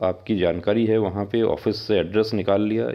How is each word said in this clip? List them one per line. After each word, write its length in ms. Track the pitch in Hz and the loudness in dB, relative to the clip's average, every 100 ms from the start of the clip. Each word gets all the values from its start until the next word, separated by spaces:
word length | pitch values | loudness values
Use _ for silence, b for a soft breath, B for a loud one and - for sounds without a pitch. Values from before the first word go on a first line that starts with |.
आपकी 340 | 92 90 - 104 | -4 -4 -4 0
जानकारी 480 | 90 85 87 107 113 | 2 0 0 2 2
है, 120 | 110 | 2
वहाँ 280 | 101 98 101 | 0 -2 -2
पे 160 | 117 | 0
ऑफिस 340 | 110 - - 104 | 0 0 -2 -2
से 240 | - 104 | 0 0
एड्रेस 340 | 85 104 110 | 2 0 0
निकाल 280 | 107 95 98 | 0 0 0
लिया, 280 | 107 110 120 | 0 -2 -2